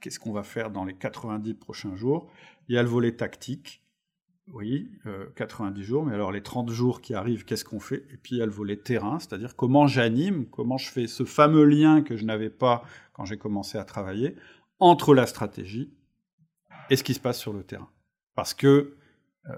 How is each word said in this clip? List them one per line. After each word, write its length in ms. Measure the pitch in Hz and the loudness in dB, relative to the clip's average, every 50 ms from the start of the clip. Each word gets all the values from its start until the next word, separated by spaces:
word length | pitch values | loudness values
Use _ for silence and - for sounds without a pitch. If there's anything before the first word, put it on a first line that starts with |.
qu'est-ce 180 | - - - - | -16 -16 -16 -12
qu'on 140 | - 117 104 | -10 -8 -8
va 100 | 104 101 | -8 -8
faire 280 | - - 120 110 110 | -8 -8 -10 -8 -8
dans 120 | 98 98 92 | -8 -8 -8
les 100 | 95 92 | -8 -10
quatre-vingt-dix 600 | 95 - 107 - - - 113 107 107 107 113 110 | -8 -10 -10 -10 -10 -10 -10 -8 -8 -8 -8 -10
prochains 420 | - _ - - - - 104 95 | -12 _ -18 -16 -12 -12 -12 -10
jours. 340 | 98 110 127 147 170 - - _ - - - _ _ _ | -6 -4 -2 -2 -2 -4 -12 _ -20 -20 -20 _ _ _
Il 80 | - 120 | -2 0
y 20 | |
a 60 | 120 123 | 0 0
le 60 | 120 | 2
volet 240 | 117 120 120 117 117 | 2 2 2 0 0
tactique, 720 | - 117 - - - - - 131 - - - - _ _ _ _ _ _ _ _ _ _ _ _ _ _ - - | -2 -8 -8 -10 -12 -12 -12 -12 -12 -12 -20 -20 _ _ _ _ _ _ _ _ _ _ _ _ _ _ -20 -16
oui, 380 | 107 101 110 131 151 - 247 101 - - | -12 -8 -6 -6 -6 -6 -10 -18 -18 -14
euh, 200 | 107 98 98 98 - - | -14 -12 -12 -14 -14 -10
quatre-vingt-dix 480 | - 120 107 - - 110 98 98 101 98 | -10 -10 -10 -8 -8 -8 -8 -8 -8 -8
jours, 220 | 104 123 147 160 | -4 -4 -2 -2
mais 80 | 143 110 | -2 -4
alors 180 | 101 104 92 | -4 -4 -4
les 100 | 98 101 | -4 -8
trente 280 | 98 - - 123 120 117 | -10 -8 -8 -6 -6 -6
jours 320 | 117 117 123 123 117 - | -2 0 0 0 -2 -4
qui 120 | - - 117 | -8 -8 -8
arrivent, 320 | 98 98 123 120 104 - | -6 -2 -4 -4 -4 -4
qu'est-ce 180 | - 110 104 - | -6 -8 -8 -8
qu'on 160 | - 113 101 | -10 -12 -12
fait ? 260 | - - 135 - - - | -10 -8 -10 -10 -10 -14
Et 60 | - | -20
puis 180 | - _ - 127 | -20 _ -6 -4
il 40 | 120 | -2
y 20 | |
a 40 | 113 | -2
le 60 | 107 | -4
volet 240 | 101 101 104 101 104 | -4 -6 -6 -6 -6
terrain, 440 | 104 - - 123 110 101 104 139 165 | -8 -4 -2 -2 -2 -2 -4 -6 -6
c'est-à-dire 360 | - - 107 95 110 127 - | -8 -10 -12 -10 -10 -10 -6
comment 320 | - 127 123 131 143 147 | -2 0 4 6 6 6
j'anime, 580 | 143 - 131 117 117 113 127 165 202 196 151 117 | 6 4 4 2 2 2 0 0 -2 -2 -4 -6
comment 320 | - - - 117 120 131 | -8 -8 -6 -4 -4 -4
je 120 | 131 - - | -4 -6 -6
fais 180 | - 131 117 | -6 -6 -6
ce 160 | 113 - - 127 | -6 -4 -6 -6
fameux 400 | - - - 147 151 156 156 151 | -4 4 4 6 6 8 8 8
lien 380 | 147 147 147 156 156 156 156 | 8 8 8 6 8 6 6
que 160 | 143 - 120 | 4 2 -6
je 80 | 107 107 | -6 -4
n'avais 240 | 110 110 107 110 107 | -4 -2 -2 -4 -6
pas 340 | - - 127 127 120 117 120 - - - - _ _ | -4 0 2 2 2 2 -2 -12 -20 -20 -20 _ _
quand 100 | - - | -12 -10
j'ai 140 | 92 107 | -10 -10
commencé 400 | 104 - 107 104 101 98 - - | -8 -6 -6 -6 -6 -6 -8 -10
à 80 | 107 95 | -10 -10
travailler, 500 | - - 110 98 95 95 104 123 147 - - - - - _ _ _ _ - | -8 -10 -10 -8 -6 -6 -4 -4 -4 -6 -8 -20 -20 -20 _ _ _ _ 4
entre 340 | 190 175 170 131 - - 143 | 6 6 6 6 8 6 8
la 140 | 131 120 | 8 6
stratégie 640 | - - - 117 101 - - 92 92 104 120 143 - _ _ _ _ _ _ _ _ _ _ _ _ _ _ _ _ - - - - | 2 -2 -8 -8 -8 -8 -12 -14 -12 -10 -12 -12 -12 _ _ _ _ _ _ _ _ _ _ _ _ _ _ _ _ -20 -12 -2 0
et 80 | 135 | 0
ce 60 | 131 - | 0 0
qui 100 | - 127 | -2 -4
se 60 | - | -4
passe 200 | - 127 117 - | -4 -6 -6 -6
sur 140 | - 110 107 | -8 -10 -10
le 100 | 101 95 | -10 -12
terrain. 260 | - 104 98 98 - _ _ _ _ _ _ _ _ - | -12 -14 -16 -16 -18 _ _ _ _ _ _ _ _ -10
Parce 180 | - 98 - - | -8 -8 -8 -4
que, 440 | - - 139 139 143 143 139 - _ _ _ _ _ _ _ _ _ - | 2 6 6 6 6 4 0 -8 _ _ _ _ _ _ _ _ _ -18
euh, 60 | 160 - | -16 -16